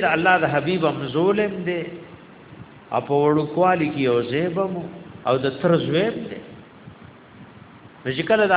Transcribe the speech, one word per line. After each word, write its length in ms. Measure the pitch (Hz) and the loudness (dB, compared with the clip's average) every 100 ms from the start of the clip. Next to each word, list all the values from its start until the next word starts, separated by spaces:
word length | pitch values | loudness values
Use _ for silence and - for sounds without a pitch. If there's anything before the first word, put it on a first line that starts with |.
د 40 | 180 160 | 4 4
الله 200 | 180 185 | 4 4
د 80 | 156 | 4
حبیب 320 | 143 143 185 160 | 0 0 0 0
هم 220 | 139 139 | -2 -4
ظلم 460 | 135 180 202 208 190 180 | 0 2 2 -2 -4 -6
دی، 160 | 175 160 175 - - - - - - - - - | -6 -6 -12 -18 -20 -20 -20 -20 -20 -20 -20 -6
او 80 | 117 | -6
په 120 | 117 | 0
وړوکوالي 720 | 143 147 151 151 - 185 185 151 | 2 4 2 0 2 4 4 0
کې 60 | 139 | 0
یو 220 | 131 120 | 2 2
زیبم 520 | 120 135 175 170 190 180 165 - - - - | 0 -2 -2 -2 -4 -4 -10 -14 -18 -8 -2
او 80 | 131 | 0
د 100 | 135 135 | 0 -2
تر 100 | 175 165 | 2 2
زویم 400 | 123 151 214 - - | 2 0 0 -4 -10
دی. 120 | 101 - - - - - - - - - - - - - - - - 123 | -12 -16 -20 -20 -20 -20 -20 -20 -20 -20 -20 -20 -20 -20 -20 -20 -10 -8
نو 60 | |
چې 120 | 131 165 | -6 0
کله 160 | 220 | 2
د 80 | 208 | 6